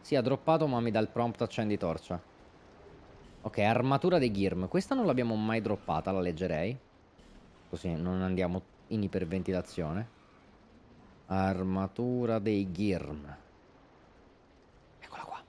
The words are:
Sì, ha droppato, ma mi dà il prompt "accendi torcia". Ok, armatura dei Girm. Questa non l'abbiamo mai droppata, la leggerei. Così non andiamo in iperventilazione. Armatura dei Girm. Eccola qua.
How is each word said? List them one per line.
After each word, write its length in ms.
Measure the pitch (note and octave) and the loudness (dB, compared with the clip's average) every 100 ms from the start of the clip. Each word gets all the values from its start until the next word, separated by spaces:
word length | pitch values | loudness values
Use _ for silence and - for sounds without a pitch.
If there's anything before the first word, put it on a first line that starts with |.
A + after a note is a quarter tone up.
Sì, 160 | - C#3+ | 2 2
ha 60 | |
droppato, 440 | A#2+ C3+ - D#3+ D#3 | 2 0 2 4 4
ma 140 | A#2+ | 2
mi 100 | A#2 | 2
dà 80 | A2 | 2
il 80 | A2 | 0
prompt 340 | - A#2 A2 | 0 -2 0
"accendi 340 | A2+ - A2 G#2 | -4 -2 0 0
torcia". 420 | F2+ D#2+ - F2 - - - - - - - - - - - - | 0 -4 -4 -8 -8 -20 -20 -20 -20 -20 -20 -20 -20 -20 -20 -12
Ok, 160 | A2 - | -8 2
armatura 580 | G#2 A#2 B2+ C3+ F#3+ F3+ | 4 4 4 2 4 4
dei 140 | B2 | 4
Girm. 340 | G2 F#2+ F2 F#2 | 2 0 0 0
Questa 260 | F3+ F#3+ | -2 0
non 100 | C4+ | 0
l'abbiamo 300 | G#3 B2+ A#2+ | 2 2 2
mai 260 | A2 G#2+ A2+ | 0 0 0
droppata, 500 | G#2 G2+ - D#2+ D#2 | 0 -4 0 -2 0
la 80 | F#2+ | 0
leggerei. 560 | F2+ D#2+ F2+ D#2 F2 C3 - - - - - - - - - | 0 -2 -2 0 -2 -4 -12 -20 -20 -20 -20 -20 -20 -20 -12
Così 240 | F2 F#2 | -6 -4
non 300 | E2 F2+ F#2 | -2 -2 0
andiamo 400 | F#2 F#2 F2+ F2+ - - - | 0 0 0 -2 -8 -20 -6
in 140 | A2 | -2
iperventilazione. 1040 | G2 G2 F2 F#2 F2+ F#2 E2+ - D#2 F2 A#2 - - - - - - - - - - - - | -2 -2 -2 -2 -2 -2 -4 -6 -4 -4 -6 -12 -20 -20 -20 -20 -20 -20 -20 -20 -20 -20 -4
Armatura 1120 | F#2+ F#2+ F#2 F#2 F#2+ F#2+ - B2 B2 A#2+ A2+ | 0 2 2 0 0 -2 -4 -2 -2 0 0
dei 340 | G#2 G2+ G2 | 2 0 0
Girm. 640 | F2 G#2 F2 C#2+ D2+ D2 C#2+ - - - - - - - - - - - - - - - - | -2 0 0 -4 -10 -12 -18 -20 -20 -20 -20 -20 -20 -20 -20 -20 -20 -20 -20 -20 -20 -20 -20
Eccola 220 | - - | -18 -14
qua. 180 | - - | -12 -12